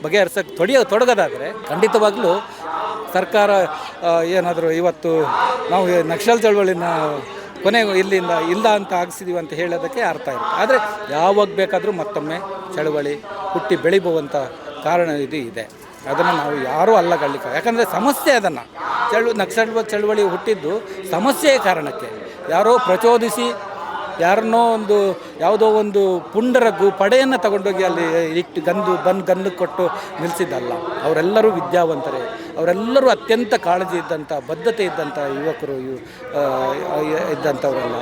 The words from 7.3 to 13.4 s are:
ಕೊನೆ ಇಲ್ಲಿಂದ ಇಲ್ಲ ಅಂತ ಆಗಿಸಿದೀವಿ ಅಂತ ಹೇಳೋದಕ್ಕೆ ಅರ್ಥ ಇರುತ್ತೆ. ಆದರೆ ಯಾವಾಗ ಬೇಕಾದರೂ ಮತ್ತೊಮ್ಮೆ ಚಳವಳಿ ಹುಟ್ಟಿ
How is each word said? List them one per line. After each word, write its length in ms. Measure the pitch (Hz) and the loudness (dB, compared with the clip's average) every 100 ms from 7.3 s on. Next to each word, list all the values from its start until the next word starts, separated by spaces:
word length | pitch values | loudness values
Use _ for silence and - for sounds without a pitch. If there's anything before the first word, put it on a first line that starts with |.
| - - - | -14 -16 -2
ಕೊನೆ 360 | 190 233 214 190 | 2 2 2 2
ಇಲ್ಲಿಂದ 320 | 190 190 180 165 165 | 2 0 2 0 0
ಇಲ್ಲ 160 | 185 220 | 2 4
ಅಂತ 260 | 208 190 | 2 2
ಆಗಿಸಿದೀವಿ 460 | 185 175 - 185 175 | -2 -2 -6 -6 -4
ಅಂತ 140 | 160 | -4
ಹೇಳೋದಕ್ಕೆ 480 | 147 175 170 170 240 | -4 -2 -2 -4 -2
ಅರ್ಥ 260 | 214 156 - | -2 -2 -4
ಇರುತ್ತೆ. 340 | 127 - - | -4 -4 0
ಆದರೆ 160 | 214 262 214 - - | 4 4 2 -6 -6
ಯಾವಾಗ 340 | 143 175 202 202 196 | 0 4 4 2 0
ಬೇಕಾದರೂ 360 | 190 185 196 | 0 0 -2
ಮತ್ತೊಮ್ಮೆ 440 | 185 147 - 151 165 190 - 185 - | -4 -4 -6 -6 -6 -8 -10 -10 -4
ಚಳವಳಿ 400 | 156 147 143 147 - | -2 -2 -2 -6 -8
ಹುಟ್ಟಿ 480 | - | -10